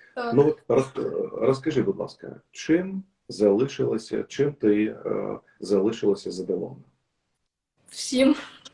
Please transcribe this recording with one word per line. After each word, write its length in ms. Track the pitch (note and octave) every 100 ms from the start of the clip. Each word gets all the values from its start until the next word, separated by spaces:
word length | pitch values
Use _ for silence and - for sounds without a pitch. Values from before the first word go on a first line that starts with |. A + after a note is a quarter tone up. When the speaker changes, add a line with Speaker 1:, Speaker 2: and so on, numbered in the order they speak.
| _ -
Speaker 1:
Так. 180 | A#3+
Speaker 2:
Ну, 140 | A#3 D3+
от 160 | - -
роз-, 640 | C3+ C3+ - - E2 -
розкажи, 500 | - A#2 C3 D#3+ C3
будь 160 | G2 F#2+
ласка, 440 | F2 - - - _
чим 520 | - - E3 F#3+ F#3+ - _ -
залишилася, 960 | F2+ G#2 G2+ C#3 - B2 A2 - G#2+ -
чим 260 | - D3
ти, 320 | D3 A2 G#2 G#2+
е, 540 | - - G2+ G2+ G#2 - _
залишилася 720 | F2+ G2+ G#2 A2+ G#2 G2 F#2
задоволена? 520 | F2+ F2+ F#2 F2 - - _ _ _ _ _ _ _ _ _ _
Speaker 1:
Всім. 460 | - - B3+ C4+ D4+ - - -